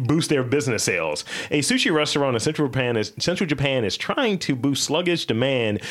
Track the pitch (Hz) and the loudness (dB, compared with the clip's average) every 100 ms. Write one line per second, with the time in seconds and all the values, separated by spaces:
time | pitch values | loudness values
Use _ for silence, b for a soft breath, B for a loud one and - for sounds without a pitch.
0 | 123 156 - 143 120 139 135 107 - 90 | 0 0 2 0 2 0 0 0 0 0
1 | 80 76 - B B 147 135 254 247 156 | 0 -4 -6 B B 0 2 2 2 2
2 | 147 151 139 117 151 156 143 127 123 113 | 2 0 2 2 0 0 0 0 0 0
3 | 101 - - 185 175 139 139 131 101 - | -2 -2 -2 0 0 0 0 2 0 -2
4 | - - 247 185 - 131 139 135 - 151 | -4 0 0 0 -2 -2 0 0 0 0
5 | 180 170 - 113 131 131 110 104 B | 0 0 0 0 2 2 0 -2 B